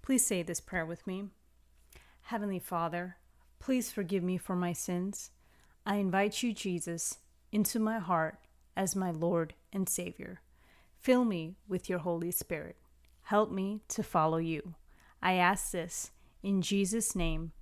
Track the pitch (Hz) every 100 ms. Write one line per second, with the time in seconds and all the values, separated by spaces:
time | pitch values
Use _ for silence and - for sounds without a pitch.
0 | - 262 - 190 170 170 - 185 160 170
1 | - 185 202 _ _ _ _ - - -
2 | - - - 233 208 185 - 175 170 170
3 | 185 - _ _ - - - 254 233 -
4 | 180 190 180 180 - 180 175 175 - 180
5 | 190 202 - _ _ - - _ - 208
6 | 196 185 208 208 240 208 196 175 170 170
7 | - - _ _ _ 208 208 233 220 226
8 | 175 170 160 - _ _ _ - 190 190
9 | 185 160 170 170 165 - _ 196 185 -
10 | 175 - - 185 _ - - - - _
11 | - 254 240 180 160 190 - 185 - 180
12 | 165 170 170 - - 160 - - - _
13 | - - - 208 214 190 190 214 - -
14 | - 175 160 165 165 160 180 170 - -
15 | - - 180 185 175 185 - 180 170 -
16 | - - - _ 196 196 180 196 196 226
17 | - 185 165 160 165 -